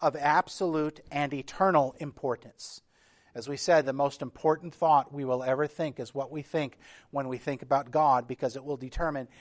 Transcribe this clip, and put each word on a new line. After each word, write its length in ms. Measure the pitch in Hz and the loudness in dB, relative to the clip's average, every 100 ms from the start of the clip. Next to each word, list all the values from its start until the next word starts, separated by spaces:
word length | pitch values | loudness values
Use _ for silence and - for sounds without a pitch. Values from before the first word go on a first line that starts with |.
of 140 | 156 147 | -2 0
absolute 800 | 143 165 - - 180 156 151 - - | 2 2 0 -2 -2 0 -2 -6 -8
and 200 | 143 143 | -4 -4
eternal 640 | 139 - - 190 160 131 - | -4 -6 0 4 4 2 -2
importance. 800 | 151 - 135 113 117 - - - _ _ _ _ _ 120 | -12 -6 -4 -4 -8 -18 -18 -18 _ _ _ _ _ -14
As 120 | 123 | -10
we 80 | 139 | -4
said, 300 | - 160 135 | 4 4 4
the 60 | |
most 300 | 135 143 - | 0 -2 -2
important 520 | 127 - 156 156 175 | -12 -2 0 0 -2
thought 380 | - 165 143 - | 0 4 4 4
we 120 | 143 | -6
will 200 | 131 127 | -2 -2
ever 240 | 131 131 147 | 0 0 0
think 320 | - 156 131 | -4 -6 -6
is 120 | 117 | -10
what 200 | 139 127 | -8 -8
we 100 | 151 | -8
think 340 | - 160 135 - - - _ | -4 -4 -4 -8 -20 -20 _
when 160 | 139 131 | -6 -4
we 100 | 123 | -6
think 240 | 147 135 | -6 -6
about 300 | 131 139 123 | 0 0 2
God, 340 | 151 151 127 123 | 2 4 4 2
because 300 | 127 131 131 | -4 -4 -4
it 80 | |
will 120 | 143 135 | -8 -8
determine 520 | 127 - 165 143 123 - | -6 -4 -4 -4 -8 -16